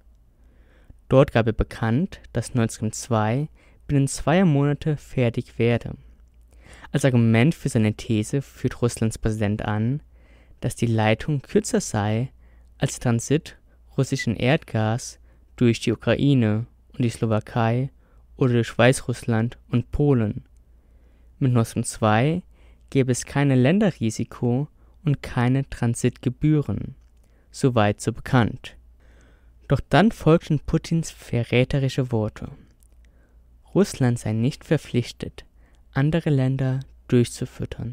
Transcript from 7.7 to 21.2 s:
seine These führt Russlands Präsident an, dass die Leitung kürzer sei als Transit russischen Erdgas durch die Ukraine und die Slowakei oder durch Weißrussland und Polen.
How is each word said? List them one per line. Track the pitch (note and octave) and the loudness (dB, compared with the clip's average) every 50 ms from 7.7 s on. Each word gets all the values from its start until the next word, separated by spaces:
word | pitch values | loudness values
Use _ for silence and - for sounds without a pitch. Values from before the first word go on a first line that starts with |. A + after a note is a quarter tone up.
seine | - A#2+ G#2+ G#2+ G#2+ | 0 2 2 0 0
These | - - - A#2 G#2+ G#2+ - - C#3 | -2 -4 -2 -2 -2 -2 -2 -4 -6
führt | C3+ - - - - B2+ - - | -6 -6 -8 -6 -6 -6 -4 -2
Russlands | - A#2+ - - A2+ A2+ - | -2 -2 -2 -2 -4 -4 -4
Präsident | - - A2+ A2 A2 A2 G2+ G#2 G#2+ - | -4 -4 -4 -2 -2 -2 -2 -2 -4 -4
an, | - G#2 G#2+ A2 A#2 C3+ D3 - _ _ - _ - - - _ - - - | -4 -2 -2 -2 -2 -4 -4 -8 _ _ -20 _ -20 -20 -20 _ -20 -12 -8
dass | - B2+ - | -8 -6 -4
die | - - | -2 -2
Leitung | C3 A2+ A2 G#2+ A2 A2+ - - - D3+ C3+ | 0 2 2 2 2 2 0 -2 -4 -4 -4
kürzer | - - - G3+ - - - G#3 | -4 -2 -2 -2 0 0 -2 -4
sei | - - - A2 G2+ G#2+ G#2+ A2+ B2+ - - - - - - - - - - | -2 -2 -4 -2 -2 -2 -2 -2 -4 -6 -8 -16 -20 -20 -20 -20 -20 -20 -10
als | - - - - - | -6 -6 -6 -4 -2
Transit | - B2 A#2 A#2 - - C3+ D#3 - - - - _ - _ _ _ - - | -2 0 0 0 0 0 -2 -2 -2 -4 -18 -20 _ -20 _ _ _ -10 -4
russischen | - C3+ - D3 C3+ - - G#2+ | -4 -4 -2 -2 -4 -2 -4 -4
Erdgas | - - B2 D3+ E3 - - - A2+ A2 G#2+ A2+ B2 - - - - - - _ _ _ _ _ | 0 0 0 0 0 -2 -4 -4 -2 0 0 -2 -4 -6 -10 -18 -20 -20 -20 _ _ _ _ _
durch | - B2+ A#2+ A2+ - | 2 2 2 2 2
die | - - | 0 -2
Ukraine | A2 - - A#2+ A2+ - - C#3 C#3+ C3 A#2 G#2+ G#2 A2 A#2+ - _ _ _ _ | -2 -2 0 0 0 2 2 2 4 4 4 2 0 0 -4 -6 _ _ _ _
und | - - | -6 -4
die | B2 A#2 | -2 -2
Slowakei | - - - A2+ A2 G#2+ - - - B2 A2+ A2+ A#2 B2 C3 C#3 - _ _ _ _ - _ - - | -2 -2 -2 -2 -2 -2 -2 -4 -2 0 0 0 0 -2 -4 -6 -8 _ _ _ _ -20 _ -12 -4
oder | - C#3+ B2+ | 0 2 2
durch | A#2+ A#2+ A2+ - - | 2 2 0 0 2
Weißrussland | - A2+ B2 C3 - - - A#2+ - - - A#2 A2 A2+ B2 - - - - | 4 4 4 4 4 0 -8 -8 -6 -2 -2 0 0 0 -2 -4 -8 -8 -4
und | - A#2+ - - | -2 -2 -2 -2
Polen. | - - D3 D3 C#3 A#2+ A2 G#2 A2 B2+ - _ _ - _ _ - _ _ _ - - _ _ _ _ | -2 0 2 2 2 2 0 -2 -4 -6 -10 _ _ -20 _ _ -20 _ _ _ -20 -20 _ _ _ _